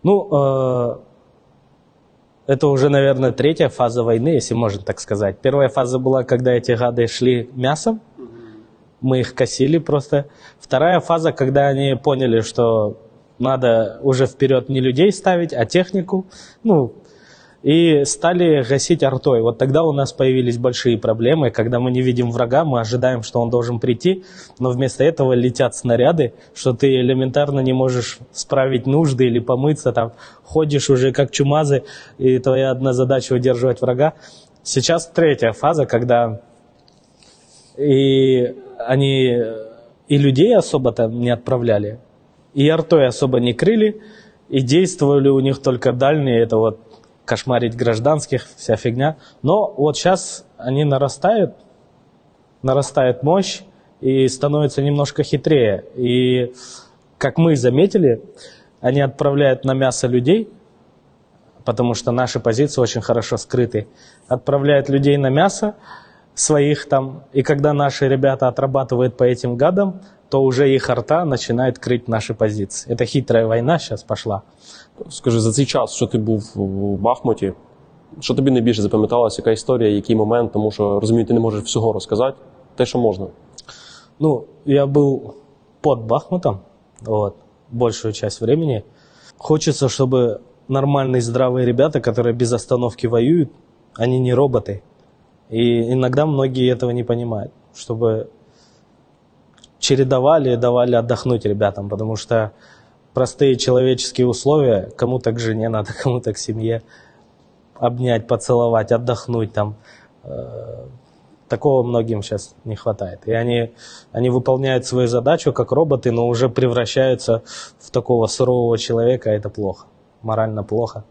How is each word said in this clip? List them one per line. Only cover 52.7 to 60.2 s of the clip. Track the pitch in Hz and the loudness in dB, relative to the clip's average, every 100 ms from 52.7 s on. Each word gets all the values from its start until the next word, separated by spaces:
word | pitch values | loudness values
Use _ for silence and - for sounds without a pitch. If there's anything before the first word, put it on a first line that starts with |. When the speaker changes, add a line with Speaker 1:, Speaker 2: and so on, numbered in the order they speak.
| 139 135 - 127 123 | -2 0 0 0 0
Speaker 1:
мощь | 139 190 185 - - _ _ _ | 0 0 -2 -8 -16 _ _ _
и | 131 135 131 | -2 2 0
становятся | - 143 147 143 - | 0 -2 0 -2 0
немножко | 143 143 143 - | -2 0 -2 -4
хитрее. | 143 147 156 151 110 95 - 123 | -2 -2 2 4 4 0 -6 -4
И | 123 123 127 127 123 - - - - _ _ _ | 0 2 2 0 -2 -8 -20 -20 -20 _ _ _
как | 139 - | -4 2
мы | 165 143 | 2 4
заметили, | 123 131 196 202 143 113 - - - - _ _ | 2 4 2 4 2 0 -6 -20 -20 -20 _ _
они | 123 139 | 0 0
отправляют | 135 - 143 139 143 131 135 | 0 0 0 2 2 2 0
на | |
мясо | 135 131 - 127 | 0 0 0 0
людей, | 123 | 0